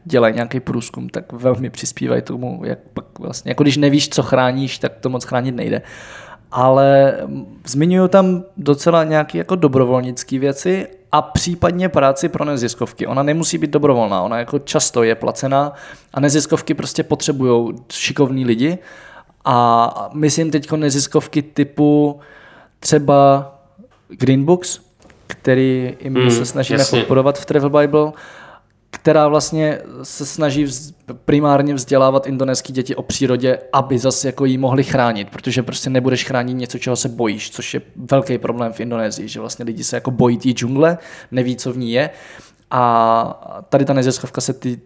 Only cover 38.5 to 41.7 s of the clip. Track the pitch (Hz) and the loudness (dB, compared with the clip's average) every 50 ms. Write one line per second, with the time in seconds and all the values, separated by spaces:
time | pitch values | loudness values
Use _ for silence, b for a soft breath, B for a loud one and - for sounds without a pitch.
38.5 | 117 120 120 113 110 - 113 120 120 113 110 107 104 - - 107 - 113 110 117 | -6 -6 -6 -6 -6 -8 -8 -6 -4 -4 -4 -6 -6 -8 -12 -12 -12 -12 -10 -10
39.5 | - - 120 117 113 - 120 - - 117 - 135 127 113 123 120 120 117 - 131 | -10 -10 -10 -10 -8 -8 -6 -6 -6 -4 -4 -2 0 2 2 2 2 2 0 -2
40.5 | 120 - 123 120 131 135 156 165 175 170 B B B B B - 123 123 123 127 | -2 -2 -2 -2 2 2 2 2 2 0 B B B B B -6 -4 -2 -2 -2
41.5 | 123 - - 131 | -4 -4 -6 -6